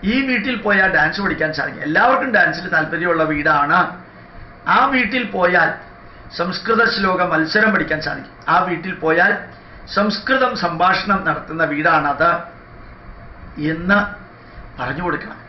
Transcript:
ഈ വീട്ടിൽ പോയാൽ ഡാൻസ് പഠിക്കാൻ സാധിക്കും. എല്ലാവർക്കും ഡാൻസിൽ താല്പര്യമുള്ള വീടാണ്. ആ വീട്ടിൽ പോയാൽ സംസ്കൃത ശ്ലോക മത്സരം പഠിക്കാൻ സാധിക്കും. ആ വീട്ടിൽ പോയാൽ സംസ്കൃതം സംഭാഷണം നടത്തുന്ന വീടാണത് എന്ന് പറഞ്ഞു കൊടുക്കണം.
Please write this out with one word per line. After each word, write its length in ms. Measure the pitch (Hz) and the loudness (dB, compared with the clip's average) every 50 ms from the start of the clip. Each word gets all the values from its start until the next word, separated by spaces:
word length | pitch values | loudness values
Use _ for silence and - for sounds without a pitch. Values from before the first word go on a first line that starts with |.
| - | 0
ഈ 220 | 190 226 269 269 | 0 0 2 2
വീട്ടിൽ 300 | 262 254 233 196 269 247 | 2 0 0 0 -2 -4
പോയാൽ 360 | 214 196 208 202 196 190 190 185 | -2 0 0 2 4 2 2 4
ഡാൻസ് 280 | 156 151 156 - - | 2 2 2 0 -2
പഠിക്കാൻ 320 | 202 190 156 156 156 156 151 | -2 -2 0 0 -2 -2 -2
സാധിക്കും. 300 | - 165 147 - - 131 | -2 -4 -6 -6 -6 -4
എല്ലാവർക്കും 500 | 147 156 175 214 247 262 262 - 262 220 | -2 2 4 4 4 4 2 0 2 2
ഡാൻസിൽ 360 | 208 - - 160 - - - | 4 4 4 2 -2 -4 -2
താല്പര്യമുള്ള 560 | - 160 151 151 160 160 165 180 170 160 160 | 0 0 0 0 -4 -2 0 0 2 2 2
വീടാണ്. 720 | 151 156 147 147 160 156 147 143 147 160 180 170 165 - - - - - - - - - - - - - - - - | 2 0 0 2 2 2 2 2 4 4 2 2 2 -2 -12 -16 -20 -20 -20 -20 -20 -18 -18 -18 -18 -18 -10 -2 0
ആ 180 | 233 220 254 | 2 4 4
വീട്ടിൽ 380 | 285 277 254 247 202 254 254 240 | 4 2 0 0 0 0 -2 -4
പോയാൽ 500 | 196 196 190 180 175 175 185 160 - - - - - - - - - - - - - - | -2 -2 0 2 4 4 4 2 2 0 -6 -12 -18 -20 -20 -20 -20 -20 -20 -20 -16 -6
സംസ്കൃത 540 | - 170 180 185 - - 214 226 220 233 - | -4 -4 -4 -4 -6 0 0 2 4 4 2
ശ്ലോക 320 | 233 208 196 190 185 175 175 | 2 0 0 0 2 2 0
മത്സരം 480 | 165 160 156 160 156 - 214 214 220 202 | 2 2 0 0 2 2 2 2 2 2
പഠിക്കാൻ 280 | - 156 - 160 156 | 0 0 -2 -4 -4
സാധിക്കും. 320 | 156 151 - - - - - - - - | -4 -6 -8 -8 -10 -14 -18 -12 -2 2
ആ 100 | 160 180 | 2 2
വീട്ടിൽ 340 | 185 185 175 156 156 185 185 | 2 2 -2 -4 -6 -8 -8
പോയാൽ 440 | - - 160 160 170 180 202 220 - - - - - - - - - - - - | -2 0 2 4 4 4 4 2 0 -6 -12 -18 -20 -20 -20 -20 -20 -16 -4 0
സംസ്കൃതം 640 | 196 208 214 208 - - - 262 254 254 247 233 | 0 2 2 0 -2 -2 0 2 2 2 2 0
സംഭാഷണം 680 | - 175 170 160 160 175 185 190 - - 202 202 185 - | 0 -2 -4 0 2 2 2 2 2 0 0 -2 0 0
നടത്തുന്ന 400 | 165 151 - - - 156 160 165 | -2 -2 -2 -4 -8 -2 -2 0
വീടാണത് 680 | 151 151 143 156 170 160 151 147 143 135 135 156 175 170 160 - - - - - - - - - - - - - - - - - - - - - - - - 147 151 | 0 0 0 2 4 4 4 2 2 0 2 2 2 2 0 -4 -10 -16 -20 -20 -20 -20 -18 -18 -18 -18 -18 -18 -18 -18 -16 -18 -18 -18 -18 -18 -16 -10 -4 -2 -2
എന്ന് 280 | 160 165 170 180 196 208 202 214 - - - - - - - - - - - - - - 120 | -2 -2 0 2 2 2 2 -2 -6 -12 -16 -20 -20 -20 -20 -20 -20 -18 -18 -18 -10 -8 -6
പറഞ്ഞു 200 | 123 135 151 180 | -6 -4 -4 -2
കൊടുക്കണം. 360 | 175 151 - - 110 - - - | -2 -4 -4 -6 -10 -14 -16 -18